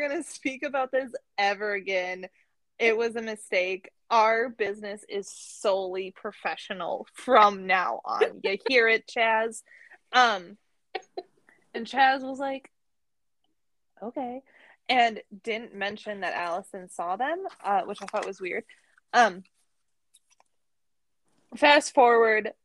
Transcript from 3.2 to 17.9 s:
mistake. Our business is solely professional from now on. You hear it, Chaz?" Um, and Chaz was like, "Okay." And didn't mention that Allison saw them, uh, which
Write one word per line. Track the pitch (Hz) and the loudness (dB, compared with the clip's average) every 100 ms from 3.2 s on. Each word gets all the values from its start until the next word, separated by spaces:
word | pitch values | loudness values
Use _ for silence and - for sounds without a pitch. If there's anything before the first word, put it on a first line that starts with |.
mistake. | 220 214 - 190 180 190 - _ _ | -8 -10 -2 -2 0 -4 -10 _ _
Our | 226 220 226 254 | 4 4 2 -2
business | 226 202 214 208 208 - | -4 -6 -4 -10 -12 -8
is | 202 190 | -8 -8
solely | - - - 214 190 185 190 190 | -16 -18 -4 0 0 -2 -6 -8
professional | - 214 - 180 160 - 190 165 - - | -10 -14 -8 -8 -8 -10 -8 -6 -8 -10
from | - - 240 208 196 185 | -12 4 8 8 4 0
now | 185 170 113 | 0 0 -4
on. | - 113 - 185 | -6 -2 -2 -2
You | - 196 - | -4 -4 2
hear | 254 226 | 4 4
it, | 220 - | 2 -2
Chaz?" | 247 226 220 226 220 - - - - _ | -2 2 2 0 -6 -18 -20 -20 -20 _
Um, | 247 240 202 - 208 _ _ _ - - - - _ _ _ _ | 4 4 2 -6 -20 _ _ _ -16 -14 -16 -16 _ _ _ _
and | - 220 | -12 -6
Chaz | 254 269 269 | 2 2 2
was | 262 262 | -4 -6
like, | 277 269 - _ _ _ _ _ _ _ _ _ _ _ _ _ | -6 -8 -12 _ _ _ _ _ _ _ _ _ _ _ _ _
"Okay." | 214 294 247 254 - _ _ _ - | -12 -10 -10 -12 -16 _ _ _ 0
And | 254 233 208 - 196 | 2 2 0 -14 -12
didn't | 226 220 233 | -8 -8 -8
mention | 196 196 208 214 202 | -6 -6 -6 -10 -8
that | 175 | -6
Allison | 165 175 175 196 196 185 | -4 -4 -6 -8 -16 -14
saw | - 175 190 | -8 -6 -2
them, | 269 339 370 - | -2 -4 -8 -8
uh, | - 202 | -2 0
which | - | -2